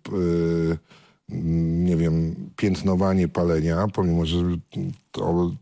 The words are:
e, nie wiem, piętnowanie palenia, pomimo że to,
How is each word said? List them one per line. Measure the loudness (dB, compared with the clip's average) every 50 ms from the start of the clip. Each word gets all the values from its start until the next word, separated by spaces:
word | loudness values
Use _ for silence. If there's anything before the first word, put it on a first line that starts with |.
| -10 -8
e, | -4 -2 0 0 2 2 2 0 0 0 0 0 -2 -4 -6 _ -20 -20 -20 _ _ _ _ -10
nie | -8 -4 -2 0 0 0 0 0 0 0 2 2 2 2
wiem, | 2 2 2 0 0 -2 -4 -6 -10 -14 -6
piętnowanie | -2 0 0 0 0 0 0 2 2 2 2 2 2 2 0
palenia, | 0 0 0 2 2 2 2 2 0 0 0 -2 0
pomimo | 0 0 2 2 2 0
że | 0 0 0 0 0 -2 -4 -6 _ -8 -8 -8 -8 -8 -12 _ _
to, | -8 -4 -2 0 0 2 0 0 -2 -4